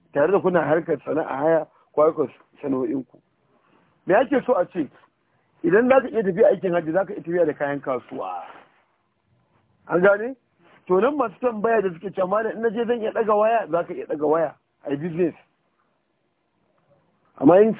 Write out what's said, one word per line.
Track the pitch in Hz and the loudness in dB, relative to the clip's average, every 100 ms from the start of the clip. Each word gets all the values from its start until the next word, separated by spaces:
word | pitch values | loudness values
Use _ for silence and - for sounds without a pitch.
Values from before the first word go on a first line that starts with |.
| _ | _
tare | 143 156 | 0 2
da | 196 | 2
kuna | 185 175 | 2 0
harkar | 147 165 156 143 | 2 0 0 -4
sana'a | - 143 147 135 | -4 -4 -4 -2
haya, | 156 160 151 _ _ | 0 0 -2 _ _
ko | - | 0
harkar | 156 156 123 - _ _ | 2 2 -4 -8 _ _
sana'o'inku." | 143 131 131 135 123 _ _ _ _ _ _ _ _ _ - | -6 -4 -2 -4 -8 _ _ _ _ _ _ _ _ _ 0
Me | |
ake | 202 269 269 | 2 2 0
so | 190 185 | 0 0
a | 180 | -2
ce? | 180 139 _ _ _ _ _ _ _ | -4 -8 _ _ _ _ _ _ _
Idan | 170 196 247 | 2 4 4
za | 269 | 4
ka | 254 | 2
iya | 214 | -2
tafiya | 196 175 - | 0 4 4
aikin | 180 190 | 2 0
hajji, | 175 160 | -2 -2
za | 170 180 | -2 -4
ka | |
iya | 202 | -8
tafiya | 165 175 160 | -4 0 0
da | |
kayan | 143 143 143 | -2 -4 -6
kasuwa. | 139 123 - 131 92 92 - - - _ _ _ _ _ _ _ _ _ _ _ - | -6 -6 -8 -12 -10 -12 -14 -20 -20 _ _ _ _ _ _ _ _ _ _ _ -4
An | 170 | 2
gane? | 190 202 233 269 _ _ _ _ - | 2 2 -2 -10 _ _ _ _ -2
To, | 185 | 2
nan | 233 294 | 2 0
masu | 233 165 | -4 -4
tambaya | 247 214 220 226 | -6 -2 0 0
da | 190 | -2
suke | 165 202 | -6 -10
cewa, | 190 185 | -6 -2
"Malam, | 208 220 175 | -2 -4 -4
in | |
na | 226 | -4
je | 214 | -2
zan | 226 240 | -4 -4
iya | 214 | -4
ɗaga | 196 214 208 | -2 0 2
waya?" | 220 226 165 | 2 0 -2
Za | 165 | -4
ka | 175 | -4
iya | 175 120 | -8 -8
ɗaga | 151 147 | -4 0
waya, | 165 156 - _ _ | 0 -2 -6 _ _
a | - | -8
yi | 143 | -6
business. | 170 160 170 - _ _ _ _ _ _ _ _ _ _ _ _ _ _ _ _ _ _ _ - | -6 -2 -4 -4 _ _ _ _ _ _ _ _ _ _ _ _ _ _ _ _ _ _ _ 0
Amma | 139 185 | 6 6
in | 220 - | 6 4